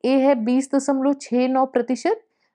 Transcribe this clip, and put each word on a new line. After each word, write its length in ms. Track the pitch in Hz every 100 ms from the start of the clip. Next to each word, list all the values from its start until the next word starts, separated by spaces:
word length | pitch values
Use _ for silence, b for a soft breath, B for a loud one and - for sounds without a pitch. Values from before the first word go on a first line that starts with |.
ए 140 | 247 269
है 160 | 269
बीस 400 | 262 220 254 269
दशमलव 380 | 277 277 269 277
छः 360 | 277 - 247 254
नौ 180 | 262 269
प्रतिशत, 580 | 247 233 247 339 440 - _ _